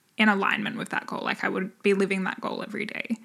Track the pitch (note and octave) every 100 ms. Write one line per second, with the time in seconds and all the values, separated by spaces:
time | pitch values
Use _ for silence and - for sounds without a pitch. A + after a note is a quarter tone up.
0 | _ - G#3+ G3 F#3+ - G#3 - - -
1 | - - - - G3 F#3+ F#3+ - G3+ G3
2 | F#3+ F#3+ F#3 - - - - G#3 A3 -
3 | - A3+